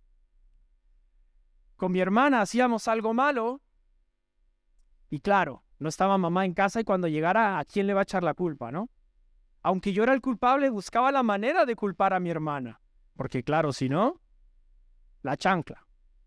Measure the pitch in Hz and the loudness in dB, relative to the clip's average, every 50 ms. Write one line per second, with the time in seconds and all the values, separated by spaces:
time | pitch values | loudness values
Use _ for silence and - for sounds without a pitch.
0 | _ _ _ _ _ _ _ _ _ _ _ _ _ _ _ _ _ _ _ _ | _ _ _ _ _ _ _ _ _ _ _ _ _ _ _ _ _ _ _ _
1 | _ _ _ _ _ _ _ _ _ _ _ _ _ _ _ - 185 185 180 185 | _ _ _ _ _ _ _ _ _ _ _ _ _ _ _ -6 -4 -2 0 0
2 | 180 190 202 233 277 294 277 233 196 - - 240 254 247 233 214 - 233 226 226 | 2 2 4 4 4 4 4 2 0 0 0 0 2 2 0 -2 -2 -2 -2 -2
3 | 208 220 226 247 269 294 285 240 220 240 262 277 - _ _ _ _ _ _ _ | -2 -2 0 2 0 0 0 0 -4 -4 -6 -8 -14 _ _ _ _ _ _ _
4 | _ _ _ _ _ _ _ _ _ _ _ _ _ _ _ _ _ _ _ _ | _ _ _ _ _ _ _ _ _ _ _ _ _ _ _ _ _ _ _ _
5 | - _ 156 143 - 202 202 196 170 143 123 - _ _ _ _ 139 160 - - | -14 _ -12 -6 -2 2 2 2 2 0 -4 -12 _ _ _ _ -8 -8 -2 0
6 | 185 196 196 196 180 165 170 185 196 185 170 - 196 190 - 226 214 - 190 185 | 2 2 4 2 2 2 2 2 0 0 2 0 0 0 0 -2 0 0 0 0
7 | 175 165 151 156 160 175 196 226 226 202 190 156 143 - - 202 196 202 202 196 | 0 0 0 0 2 2 2 4 2 2 0 -2 -6 -4 -2 -2 0 2 2 0
8 | 196 - - 180 180 151 143 - 180 170 143 - 123 117 135 175 226 - _ _ | 0 0 -2 -2 -2 -2 -2 -2 -4 -4 -4 -6 -10 -8 -6 -8 -8 -8 _ _
9 | _ _ _ _ _ _ _ _ _ _ _ _ - 165 190 185 - 202 180 202 | _ _ _ _ _ _ _ _ _ _ _ _ -2 -2 -2 0 -2 -2 0 2
10 | 226 254 269 254 - 262 233 - 247 247 262 285 277 269 226 202 - - - 226 | 2 2 2 2 0 -4 -4 0 2 2 2 2 2 0 -2 -4 -8 -2 0 0
11 | 254 269 277 269 247 220 202 196 214 262 330 370 302 247 226 - 208 196 175 - | 2 2 2 2 2 2 0 0 0 0 2 2 2 0 0 -2 -4 -4 0 0
12 | 196 190 190 185 180 170 165 156 156 151 147 139 123 113 113 - _ _ _ _ | 0 2 2 0 -2 -4 -4 -4 -4 -4 -4 -6 -8 -10 -14 -18 _ _ _ _
13 | _ _ _ - 131 120 - 127 117 147 151 160 160 147 127 - 135 127 139 170 | _ _ _ -10 -8 -6 -6 -4 -2 0 0 2 0 0 -2 -2 -2 -2 0 0
14 | 214 277 370 - _ _ _ _ _ _ _ _ _ _ _ _ _ _ _ _ | 0 0 -2 -6 _ _ _ _ _ _ _ _ _ _ _ _ _ _ _ _
15 | _ _ - _ - 131 147 - - 185 190 170 - - - - _ _ _ _ | _ _ -20 _ -8 -6 -6 -2 0 0 0 0 -2 -6 -14 -20 _ _ _ _
16 | _ _ _ _ _ | _ _ _ _ _